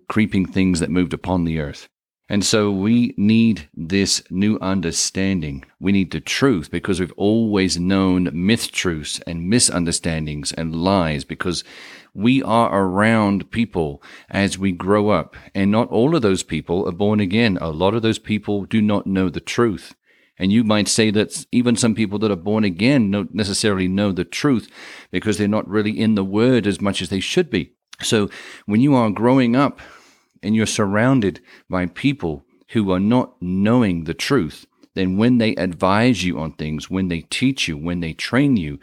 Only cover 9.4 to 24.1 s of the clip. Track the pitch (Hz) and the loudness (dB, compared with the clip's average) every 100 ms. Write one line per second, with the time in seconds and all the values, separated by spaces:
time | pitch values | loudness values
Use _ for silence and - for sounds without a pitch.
9.4 | 87 120 - 87 85 82 85 80 76 73 | 0 2 2 0 -2 -2 -4 -4 -6 -6
10.4 | 73 - 82 82 92 98 80 73 67 80 | -8 -6 -6 -2 0 2 0 -4 -6 -6
11.4 | 92 82 - - - - - 90 113 131 | -4 -6 -8 -18 -20 -20 -16 -2 2 2
12.4 | - 113 117 98 95 95 110 113 101 98 | 2 0 2 0 0 2 2 2 2 0
13.4 | - 113 113 92 76 71 - - - 95 | -2 -4 -4 -2 -4 -6 -16 -20 -6 -2
14.4 | 98 95 98 87 90 107 104 92 73 - | -2 0 -2 -2 0 0 2 0 -2 -14
15.4 | - 98 98 110 120 104 135 165 107 92 | -10 -2 0 0 0 2 2 2 2 0
16.4 | - 78 - 90 - 87 104 107 98 107 | -4 -6 -2 -2 -2 -2 0 0 0 2
17.4 | 117 90 80 78 92 117 110 104 - 107 | 2 0 -4 0 0 2 0 -2 -2 -4
18.4 | 104 104 90 113 107 101 95 95 92 82 | -2 -4 0 0 2 0 0 0 0 -4
19.4 | - - 117 85 - - _ _ _ - | -4 0 0 -2 -10 -20 _ _ _ -4
20.4 | 95 110 107 107 95 - 110 104 98 - | 2 2 4 2 2 2 2 2 0 -4
21.4 | - 123 120 117 117 110 104 101 107 92 | -2 0 2 2 2 0 -2 0 -2 -2
22.4 | 90 107 104 82 117 143 101 101 90 101 | -2 0 0 2 2 4 2 0 -2 -4
23.4 | 101 95 110 95 92 95 104 | -4 0 0 2 0 2 0